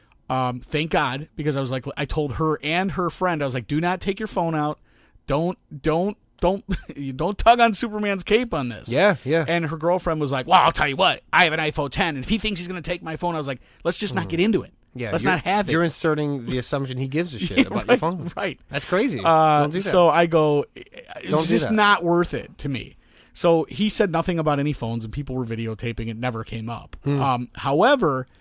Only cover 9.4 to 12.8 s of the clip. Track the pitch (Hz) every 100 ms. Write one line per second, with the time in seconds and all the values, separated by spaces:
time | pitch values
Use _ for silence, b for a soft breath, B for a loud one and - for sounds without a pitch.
9.4 | 147 170 160 156 160 180 175 156 143 135
10.4 | 131 180 147 - 147 135 185 - - 160
11.4 | 170 160 156 151 143 - 180 143 123 214
12.4 | 214 180 175 185